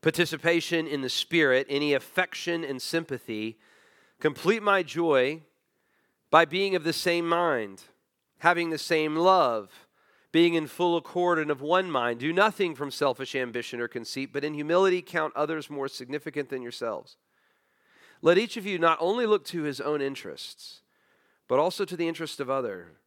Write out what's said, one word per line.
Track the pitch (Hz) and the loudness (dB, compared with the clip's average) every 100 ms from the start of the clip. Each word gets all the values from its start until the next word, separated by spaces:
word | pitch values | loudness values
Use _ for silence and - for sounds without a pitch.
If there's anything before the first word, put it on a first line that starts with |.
participation | 160 160 170 160 165 170 - 165 160 | 0 0 -2 0 2 2 2 -2 -2
in | 143 | -4
the | 131 | -4
Spirit, | - 139 170 147 127 135 | -4 0 2 4 4 2
any | 143 147 | -2 2
affection | 139 - - 185 - - 170 | 0 0 -2 -2 -4 -6 -4
and | 156 131 | -4 -8
sympathy, | - 165 165 127 - 110 110 113 _ _ _ _ _ _ | -4 -4 -4 -10 -8 -6 -6 -8 _ _ _ _ _ _
complete | - - 254 226 | -2 0 0 0
my | 208 196 | 2 2
joy | 160 156 170 135 127 160 156 _ _ _ _ _ _ _ _ | 0 -2 2 4 2 -2 _ _ _ _ _ _ _ _ _
by | 156 | 6
being | 160 175 196 185 | 6 2 0 0
of | |
the | 156 | 0
same | - 180 170 170 | -2 0 0 0
mind, | 170 170 131 104 98 - _ _ _ _ _ | 0 2 0 -4 -12 -20 _ _ _ _ _
having | 165 170 170 | 2 2 0
the | 160 | -4
same | - 160 156 156 | -2 0 0 2
love, | 180 190 139 113 98 - _ _ _ _ _ | 4 6 4 0 -6 -18 _ _ _ _ _
being | 165 170 170 | 4 4 4
in | 151 | -4
full | - 175 160 | -2 0 0
accord | - 175 175 165 | -2 -2 2 2
and | 151 | 0
of | 143 | -4
one | 147 180 185 | 0 0 2
mind. | 139 120 117 | 0 0 -2
Do | 139 | -2
nothing | 170 214 208 185 147 | 4 2 2 -4 -2
from | 143 | -8
selfish | - 143 127 135 | 0 0 0 -4
ambition | 135 123 117 117 120 | -4 -4 -4 -8 -6
or | 120 | -6
conceit, | 120 113 135 135 | -6 -10 -8 -6
but | 143 | -6
in | 147 151 | -6 -6
humility | 147 170 190 180 | 2 4 4 2
count | 180 175 156 - | -2 -4 -4 -2
others | 151 160 139 | -2 -2 -6
more | 143 135 | -8 -8
significant | - 127 143 160 143 135 | -8 -10 -8 -8 -8 -6
than | 135 | -8
yourselves. | 120 - 117 101 - _ _ _ _ _ _ _ _ _ _ _ | -10 -8 -6 -6 -10 _ _ _ _ _ _ _ _ _ _ _
Let | 151 175 | 4 4
each | 233 240 | 2 -6
of | 202 | -6
you | 185 | 2
not | 165 160 | 2 4
only | 170 226 233 | 0 0 2
look | 214 - | 0 0
to | 175 | -6
his | 151 127 | -6 -4
own | - 151 | -4 -2
interests, | 139 139 95 69 - - - - _ _ _ _ _ _ _ | -4 -6 -12 -14 -16 -18 -20 -20 _ _ _ _ _ _ _
but | 127 | 2
also | 165 - 196 | 2 -2 -8
to | 175 | -4
the | 165 | -4
interest | 165 160 - | -4 -10 -8
of | 131 | -4
others. | 135 120 95 87 67 | -4 -4 -8 -14 _